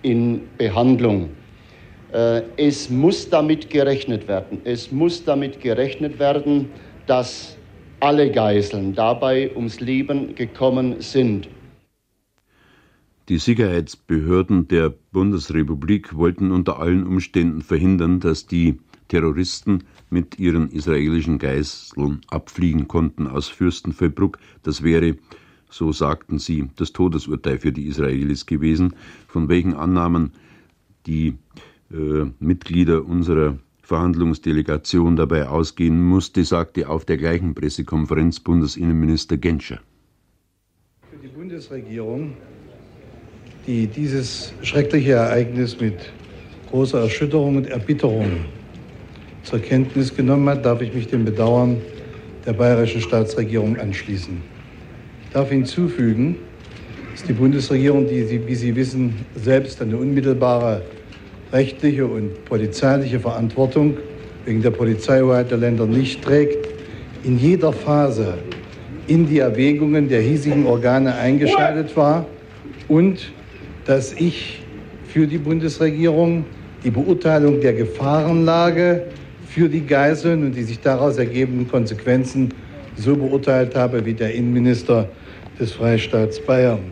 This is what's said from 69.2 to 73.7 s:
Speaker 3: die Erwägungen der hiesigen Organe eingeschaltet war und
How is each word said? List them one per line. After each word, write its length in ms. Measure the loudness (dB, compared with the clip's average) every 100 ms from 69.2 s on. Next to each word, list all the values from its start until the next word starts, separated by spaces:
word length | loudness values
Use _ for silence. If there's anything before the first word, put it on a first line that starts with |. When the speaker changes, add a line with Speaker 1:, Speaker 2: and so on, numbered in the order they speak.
| 4
Speaker 3:
die 140 | 4
Erwägungen 680 | 2 4 2 4 2 2 4
der 140 | 2
hiesigen 460 | 2 2 2 2 4
Organe 480 | 4 4 4 2 2
eingeschaltet 800 | 2 4 4 4 2 0 -2 2
war 280 | 4 4 -2 -12 -20 -20 -18 -16 2
und 440 | 4 4 2 -8 -18 -20 -18 -18